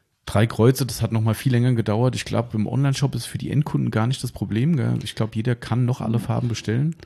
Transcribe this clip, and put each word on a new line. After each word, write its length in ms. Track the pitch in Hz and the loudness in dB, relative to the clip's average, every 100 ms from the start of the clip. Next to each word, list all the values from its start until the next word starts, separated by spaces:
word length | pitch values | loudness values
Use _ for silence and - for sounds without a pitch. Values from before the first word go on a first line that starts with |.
| _ _ - | _ _ -2
Drei 200 | 101 110 | 2 2
Kreuze, 400 | - 117 131 123 | 4 4 4 -2
das 160 | - | -2
hat 120 | 113 | -2
noch 80 | 113 | 0
mal 120 | 110 107 | 0 0
viel 180 | 135 | 2
länger 200 | 120 123 | 2 4
gedauert. 400 | 117 107 104 127 110 | 2 0 2 2 0
Ich 100 | - | -2
glaub, 280 | 110 120 | -2 0
im 140 | 107 104 | -2 0
Onlineshop 480 | 123 139 135 139 127 | 0 0 2 0 -2
ist 100 | - | -6
für 100 | - | -8
die 120 | - | 0
Endkunden 420 | 131 147 139 123 | 0 0 0 0
gar 160 | 110 113 | 0 0
nicht 140 | 135 | -2
das 100 | 123 | -6
Problem, 420 | - 101 104 143 156 | -6 -2 0 2 2
gell? 240 | 117 117 | 2 -2
Ich 120 | 107 - | -4 -4
glaub, 200 | 110 110 | -4 -2
jeder 200 | 113 120 | -2 -2
kann 300 | - 117 120 | -2 0 0
noch 160 | 127 | 0
alle 180 | 113 113 | -2 -2
Farben 300 | - 117 120 | 0 -2 -2
bestellen, 480 | 110 - 117 156 - | -4 -2 0 0 -4